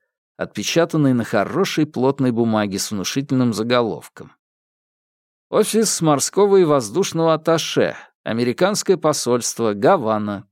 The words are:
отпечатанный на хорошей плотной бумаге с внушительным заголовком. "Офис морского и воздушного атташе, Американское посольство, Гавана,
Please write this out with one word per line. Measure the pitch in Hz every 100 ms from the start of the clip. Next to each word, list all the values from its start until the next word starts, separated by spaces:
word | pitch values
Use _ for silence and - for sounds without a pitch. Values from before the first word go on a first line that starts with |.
| _ _ _ -
отпечатанный | 92 - 98 165 165 160 139
на | 123
хорошей | 107 110 92 135 190 - 151
плотной | - 131 139 127
бумаге | 113 117 110 104 95
с | -
внушительным | 104 90 139 139 131 123
заголовком. | 104 113 123 113 73 - - - _ _ _ _ _ _ _ _ _ _ _ _
"Офис | 151 214 214 202 -
морского | 160 139 - 190 202 196
и |
воздушного | 165 143 107 143 196 165 165
атташе, | 156 160 165 - - 87 - - _
Американское | - 113 120 117 185 196 - 180
посольство, | 156 139 123 123 - - 117
Гавана, | 101 127 190 110 107 104 98 -